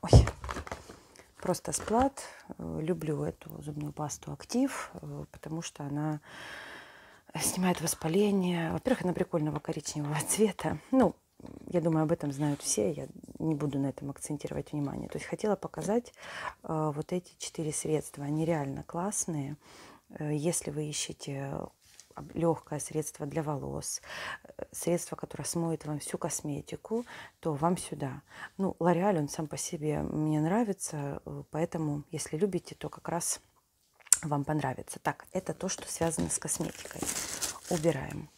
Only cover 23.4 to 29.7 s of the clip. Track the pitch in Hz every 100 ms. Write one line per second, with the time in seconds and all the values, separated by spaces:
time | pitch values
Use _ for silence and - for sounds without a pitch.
23.4 | 151 143 135 143 - - - - - -
24.4 | - - - - - 170 - - - -
25.4 | 147 175 165 160 151 147 - 175 165 -
26.4 | 151 143 - 156 - 226 240 - - _
27.4 | 170 143 160 180 - 151 143 135 - -
28.4 | - - 196 - 165 170 196 175 143 -
29.4 | 151 - -